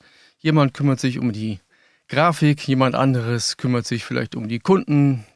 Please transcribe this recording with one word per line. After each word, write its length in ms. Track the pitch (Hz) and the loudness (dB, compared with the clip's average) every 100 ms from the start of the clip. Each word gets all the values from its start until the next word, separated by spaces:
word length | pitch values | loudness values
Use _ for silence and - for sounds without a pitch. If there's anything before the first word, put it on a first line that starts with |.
| _ _ _ _ | _ _ _ _
Jemand 340 | 156 156 139 | 0 2 2
kümmert 260 | - 143 131 | 2 0 0
sich 200 | 135 127 | -2 -2
um 120 | 127 | -4
die 300 | 107 110 98 _ _ _ _ - | -4 -6 -8 _ _ _ _ -6
Grafik, 560 | 127 170 156 151 147 - | 0 0 2 2 2 0
jemand 300 | 131 131 120 | 0 2 2
anderes 600 | 135 127 113 120 - - | 0 0 -2 -4 -4 -4
kümmert 300 | 127 123 110 | -2 -2 -2
sich 180 | 117 | -6
vielleicht 300 | - 127 113 | -4 -6 -6
um 140 | - 110 | -8 -6
die 100 | 117 | -2
Kunden, 680 | - 190 - 143 143 127 107 | 2 2 2 2 2 0 -6